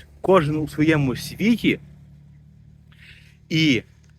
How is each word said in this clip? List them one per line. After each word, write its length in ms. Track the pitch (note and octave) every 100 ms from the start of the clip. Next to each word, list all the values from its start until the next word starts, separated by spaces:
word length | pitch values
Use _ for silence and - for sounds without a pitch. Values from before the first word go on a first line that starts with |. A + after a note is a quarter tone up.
| - -
кожен 340 | - F#3 D3 D3+
у 120 | D3
своєму 480 | D3+ D#3 D#3 C3+ A#2
світі 640 | - - G3+ A#3 E3 - - - - - - - - - - - - - - - - _ -
і 340 | D#3+ D#3 A2+ - - -